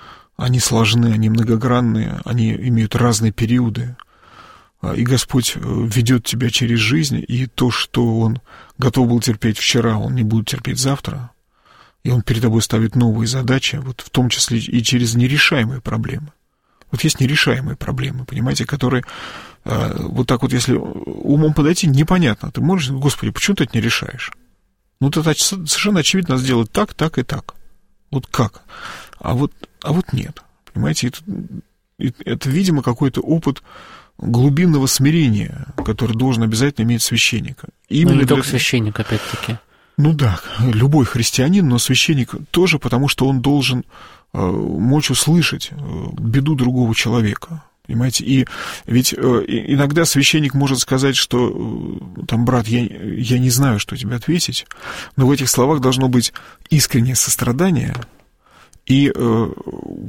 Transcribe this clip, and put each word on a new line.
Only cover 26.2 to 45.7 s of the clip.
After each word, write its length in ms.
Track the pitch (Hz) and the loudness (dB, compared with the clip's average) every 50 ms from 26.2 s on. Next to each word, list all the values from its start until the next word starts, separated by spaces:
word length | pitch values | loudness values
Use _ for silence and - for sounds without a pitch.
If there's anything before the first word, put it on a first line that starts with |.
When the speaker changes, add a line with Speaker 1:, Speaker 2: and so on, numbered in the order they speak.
| 175 - 135 | 0 0 0
Speaker 1:
сделать 340 | 127 127 131 127 117 117 - | 0 0 2 2 2 2 0
так, 240 | - - 214 - - | 0 -2 -2 -2 -2
так 240 | - 156 160 - - | -2 -4 -2 -2 -2
и 60 | 123 | -4
так. 300 | - 147 147 - - - - - - - - _ _ _ _ _ _ | -4 -6 -8 -10 -12 -18 -18 -20 -20 -20 -20 _ _ _ _ _ _
Вот 160 | 143 135 - - | -6 -6 -6 -4
как?» 340 | - - 120 104 - - - - - - - - - - - - - - | -2 -2 -2 -2 -4 -8 -20 -20 -20 -18 -16 -16 -16 -16 -18 -20 -18 -10
А 160 | - - - | -4 -2 0
вот, 180 | 120 147 - - - - - _ - | 0 0 -2 -4 -8 -20 -20 _ -10
а 100 | - - | -4 -2
вот 200 | 147 180 - - | 0 0 0 -2
нет. 320 | - 127 - - - - - _ _ _ _ - | -4 -4 -4 -6 -10 -16 -20 _ _ _ _ -10
Понимаете, 360 | - 104 123 147 156 - 120 123 | -6 -4 -2 -2 -2 -2 -4 -4
это, 100 | - - 156 208 190 - 175 175 - - - _ _ _ _ _ _ - | -6 -8 -10 -10 -8 -8 -10 -10 -12 -16 -16 _ _ _ _ _ _ -6
и 160 | - 123 - - - | -4 -4 -4 -6 -6
это, 240 | - 117 - - 135 | -6 -6 -4 -2 -2
видимо, 340 | 131 175 196 185 160 143 | 0 2 2 2 2 2
какой-то 380 | 120 131 120 - 147 135 - - | 0 0 0 0 0 0 0 -2
опыт 440 | - - 156 165 - - 131 - - - - - - - - - - _ _ - | -2 0 0 0 0 -2 -4 -4 -8 -20 -20 -20 -20 -20 -20 -20 -20 _ _ -8
глубинного 680 | - - 120 120 127 143 135 156 180 175 156 139 135 | -4 0 2 4 4 4 4 4 4 4 4 4 2
смирения, 800 | 131 - - 135 147 160 170 156 123 107 104 - - - - - - - - - | 2 2 2 2 4 4 4 4 2 2 0 -2 -4 -8 -10 -12 -12 -10 -6 -4
который 320 | 110 110 - 120 110 110 | -4 -2 -2 -2 -2 0
должен 280 | 113 131 135 127 113 113 | 0 0 0 0 0 0
обязательно 400 | 110 110 110 135 143 - - 110 | 0 0 2 0 0 0 0 0
иметь 180 | 117 120 110 | 0 0 0
священника. 640 | - - 120 113 - - - 214 - - 131 - - - - _ _ - | 0 0 0 0 0 0 0 -2 -4 -6 -10 -14 -18 -20 -20 _ _ -2
Speaker 2:
Но 60 | - | 2
Speaker 1:
Именно 160 | 147 170 139 | 4 4 6
Speaker 2:
не 60 | 135 147 | 6 6
Speaker 1:
для 80 | 139 120 | 4 4
Speaker 2:
только 160 | 147 135 127 | 4 2 2
Speaker 1:
т-, 60 | - | 0
Speaker 2:
священник, 500 | 139 120 - - - 123 110 107 107 - | 0 0 0 0 0 0 0 0 -2 -4
опять-таки. 580 | 107 - 113 104 - - - - - - 117 113 - _ _ _ _ _ _ - | -4 -2 -4 -4 -4 -6 -10 -8 -6 -6 -8 -8 -10 _ _ _ _ _ _ 2
Speaker 1:
Ну 140 | 143 156 | 2 4
да, 260 | 165 147 139 110 87 80 - - - 104 | 4 4 2 2 2 0 -4 -6 -4 0
любой 460 | 120 131 113 107 123 139 151 151 120 | 0 2 2 4 4 4 6 4 4
христианин, 600 | - - 120 113 - - - 127 151 190 208 180 135 | 2 0 -2 -2 0 0 0 2 4 4 4 4 4
но 100 | 123 117 | 2 2
священник 560 | - - 131 - - - 160 135 117 - - - 147 - | 2 2 2 2 2 2 2 2 0 -2 -6 -10 -8 -2
тоже, 280 | - 170 180 185 175 143 | 0 2 4 4 2 0
потому 300 | - 139 139 - 143 139 | 0 0 0 0 0 0
что 180 | - - 127 | 0 0 0
он 140 | 135 135 127 | 2 2 2
должен, 440 | 120 143 143 143 127 131 127 123 - - - - - - - - _ _ - | 2 2 2 2 2 0 -2 -2 -4 -8 -14 -20 -20 -20 -20 -20 _ _ -6
э, 40 | - | -2
мочь 720 | 98 90 92 107 - - - 78 104 123 143 151 - - | -2 0 0 -2 -2 -2 -2 0 2 2 2 2 2 0
услышать, 600 | 131 - - 147 160 175 156 - - - - - | 0 0 2 4 4 4 4 2 -2 -6 -8 -12